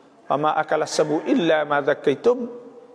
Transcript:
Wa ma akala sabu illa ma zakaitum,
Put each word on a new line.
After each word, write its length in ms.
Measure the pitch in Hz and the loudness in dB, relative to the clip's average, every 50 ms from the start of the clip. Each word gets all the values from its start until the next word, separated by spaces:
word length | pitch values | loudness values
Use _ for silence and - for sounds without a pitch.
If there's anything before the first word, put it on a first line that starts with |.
| - - _ - _ - | -20 -20 _ -20 _ -4
Wa 80 | 139 | -2
ma 140 | 139 151 151 151 156 | 0 0 0 0 0
akala 260 | 156 - 165 156 156 143 | -2 0 -2 -2 -2 -2
sabu 340 | - - 156 151 151 156 - | 0 0 0 0 0 -2 0
illa 400 | - 311 254 170 165 160 156 147 | 0 0 2 2 2 2 2 2
ma 160 | 147 147 143 | 0 0 0
zakaitum, 680 | 139 147 139 - - 151 135 - - 233 247 269 233 - - - - - - - - - - | 2 0 0 0 2 0 0 2 2 2 2 2 -2 -8 -10 -14 -16 -18 -20 -20 -20 -20 -20